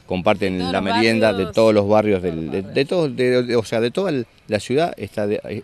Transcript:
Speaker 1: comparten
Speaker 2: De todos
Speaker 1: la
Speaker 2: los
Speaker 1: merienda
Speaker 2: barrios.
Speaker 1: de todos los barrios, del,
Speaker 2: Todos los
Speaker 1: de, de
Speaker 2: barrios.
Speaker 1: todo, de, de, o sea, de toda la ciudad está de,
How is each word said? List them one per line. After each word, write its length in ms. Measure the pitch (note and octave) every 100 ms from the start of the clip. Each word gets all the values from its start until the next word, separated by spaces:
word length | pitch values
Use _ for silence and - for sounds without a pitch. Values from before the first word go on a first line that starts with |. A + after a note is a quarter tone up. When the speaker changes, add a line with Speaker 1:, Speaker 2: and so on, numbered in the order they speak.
| -
Speaker 1:
comparten 500 | F#2 G2 G2 G2 F#2
Speaker 2:
De 40 |
todos 140 | F2+
Speaker 1:
la 80 | F#2+
Speaker 2:
los 120 | F#2+
Speaker 1:
merienda 380 | - A2+ A2+ A2
Speaker 2:
barrios. 160 | F#2+ F#2
Speaker 1:
de 60 |
todos 200 | A#2 A2
los 140 | G#2 G2+
barrios, 340 | G#2+ G#2+ F#2+
del, 140 | F2+ D#2+
Speaker 2:
Todos 80 |
los 80 | D#2+
Speaker 1:
de, 60 | F2+
de 100 | G2
Speaker 2:
barrios. 200 | - C#3
Speaker 1:
todo, 200 | F#3 D3+
de, 340 | A#2+ B2+ B2
de, 120 | B2 A#2
o 80 |
sea, 160 | G#2 A2+
de 120 | A#2+
toda 200 | C#3+ F#3+ C#3+ A2+ _ -
la 100 | G#2+
ciudad 340 | - C3 E3+ -
está 280 | G2+ - G#2
de, 380 | G#2 - G#2+